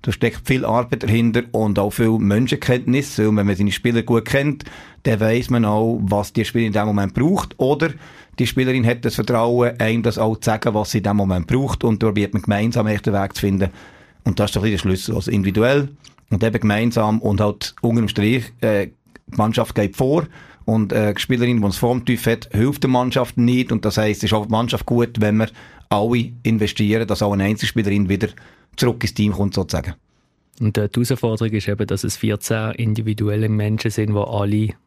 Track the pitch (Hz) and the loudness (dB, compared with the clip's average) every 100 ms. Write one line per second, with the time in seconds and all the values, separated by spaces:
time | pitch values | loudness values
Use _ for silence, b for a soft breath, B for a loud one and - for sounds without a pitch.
0 | - - 117 - - 131 131 113 120 117 | -4 -2 -2 -2 -2 -2 2 0 0 -4
1 | - 113 117 113 120 110 107 101 101 - | 0 2 2 0 -2 -2 0 0 0 2
2 | 113 110 101 104 127 - - 123 123 131 | 2 2 2 2 0 -2 0 0 2 -2
3 | 139 - 107 107 101 95 101 - 120 117 | -2 0 2 2 0 2 0 0 0 0
4 | 117 117 110 139 139 143 B B B B | 2 0 2 0 0 -4 B B B B
5 | - 107 110 120 123 123 107 107 113 120 | -2 2 2 0 0 0 2 2 0 0
6 | 98 104 104 - 107 120 113 104 107 101 | 0 0 0 -2 -2 0 0 0 0 0
7 | 98 - 147 190 - - 131 147 165 - | 0 0 0 0 -2 -2 0 2 -2 -4
8 | B B B - 120 - 131 127 117 120 | B B B -4 -2 0 0 2 2 0
9 | 120 - 107 120 117 123 120 120 110 117 | -2 -2 0 0 2 2 0 0 0 2
10 | 113 107 110 110 - 110 - 107 104 110 | 0 0 -2 0 0 0 0 0 0 0
11 | 98 101 98 90 85 123 135 - 123 110 | 2 2 2 0 0 0 0 0 0 2
12 | 113 104 101 104 - 101 110 120 107 104 | 2 2 0 -2 0 0 0 0 0 0
13 | - 101 98 - 101 95 95 B B B | 0 0 -2 -2 0 0 -2 B B B
14 | B B - 90 104 - 107 101 101 92 | B B -4 0 0 0 0 0 0 -2
15 | - 117 - 104 98 98 117 143 139 - | -2 -4 -2 0 0 2 4 2 0 -8
16 | B B _ 101 113 110 107 104 117 117 | B B _ 0 0 2 2 2 2 0
17 | 107 110 113 101 104 104 - - 117 117 | 2 0 0 2 0 0 -10 -4 0 2
18 | 107 - 104 123 113 - 113 104 98 _ | 0 2 2 0 -2 -4 0 0 -2 _
19 | _ - - - 107 113 110 - 101 98 | _ -20 -8 -2 0 0 0 0 -2 0
20 | 131 156 156 B B B - 110 101 113 | 0 0 -2 B B B -2 0 0 0
21 | 107 98 - 127 120 120 101 92 120 127 | 0 -2 -2 0 2 2 0 0 0 0
22 | 123 120 - 113 - 104 123 143 131 127 | 0 -2 0 -2 -2 0 0 0 0 2
23 | 127 131 120 - 120 127 123 113 104 98 | 2 0 -2 2 2 2 0 0 0 0
24 | 107 101 104 110 104 110 120 131 - 120 | 0 0 0 0 0 -2 0 -4 0 0
25 | 117 110 107 107 110 B B B B 104 | 0 0 2 2 0 B B B B 0
26 | 110 120 120 - - 113 104 - 107 110 | 2 0 -2 -4 -2 0 0 0 2 2
27 | 107 101 104 101 98 107 113 - 101 101 | 0 0 0 2 0 0 -2 0 0 2
28 | 95 98 104 - B B B - 123 120 | 2 0 -2 -6 B B B -2 -2 0
29 | 107 - 104 98 101 95 90 85 85 82 | -4 0 0 0 -2 -2 -4 -4 -6 -12
30 | _ _ _ _ _ _ 117 104 104 - | _ _ _ _ _ _ -2 0 -2 -2
31 | 120 127 117 110 113 107 101 104 104 95 | 0 0 0 -2 -2 -2 -2 -4 -2 -2
32 | 110 - 107 104 - 110 110 - 113 107 | -4 -4 -4 -4 -2 -2 -2 -4 -2 -2
33 | 110 107 107 104 110 107 107 110 113 104 | -2 -2 -2 0 0 0 0 -2 -2 -2
34 | 107 104 - 107 101 107 110 - | 0 0 -2 -2 0 0 -2 -4